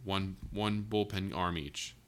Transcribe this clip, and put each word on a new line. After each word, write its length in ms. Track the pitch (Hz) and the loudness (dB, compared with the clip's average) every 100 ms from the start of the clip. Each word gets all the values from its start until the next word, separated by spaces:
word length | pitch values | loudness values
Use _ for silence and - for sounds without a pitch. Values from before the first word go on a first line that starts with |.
one, 320 | 113 98 95 92 - | -2 0 0 -4 -6
one 340 | 98 107 104 104 | 0 2 2 2
bullpen 480 | 107 101 95 95 73 | 2 2 0 -2 2
arm 220 | 90 85 | 2 2
each. 380 | 71 - - - | -2 -6 -8 -10